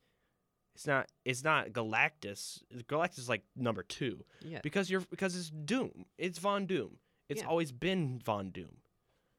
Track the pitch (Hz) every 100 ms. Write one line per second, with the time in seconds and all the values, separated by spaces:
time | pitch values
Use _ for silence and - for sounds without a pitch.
0 | _ _ _ _ _ _ _ - 151 135
1 | - _ 127 127 151 147 110 107 110 110
2 | 147 - 101 101 - - - 123 - 147
3 | 175 - 123 107 - 127 120 98 - -
4 | 135 - - - 160 160 156 202 180 185
5 | 180 170 190 180 165 151 151 262 175 -
6 | - - 175 165 196 202 180 175 98 -
7 | _ _ - 139 - 170 151 120 180 190
8 | 143 123 117 101 95 90 82 - _ _
9 | _ _ _